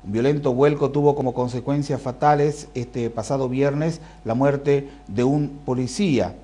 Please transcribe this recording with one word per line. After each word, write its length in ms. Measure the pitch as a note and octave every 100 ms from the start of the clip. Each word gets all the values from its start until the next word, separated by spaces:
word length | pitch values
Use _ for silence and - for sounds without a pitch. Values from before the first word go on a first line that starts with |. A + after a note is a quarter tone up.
| -
Un 80 |
violento 400 | G#2+ C3 D3 D3
vuelco 380 | B2 D3 D3 C3+
tuvo 220 | D3 D3
como 200 | C#3+ B2+
consecuencias 680 | B2 B2 B2 C#3 C#3+ C#3 C3
fatales 680 | C3 A#2+ D3 D3 D3 C#3+ -
este 360 | B2+ A#2+ B2+ A#2
pasado 400 | A#2 A2 C#3 C3
viernes 500 | C3 C#3 C#3+ D#3+ E3 - -
la 100 | A2
muerte 540 | A#2+ C#3 C#3 C#3+ C#3+ C#3 - -
de 160 | G2+ B2
un 340 | D3 C#3+ - -
policía. 720 | B2+ B2 - G3+ B2 F2+ -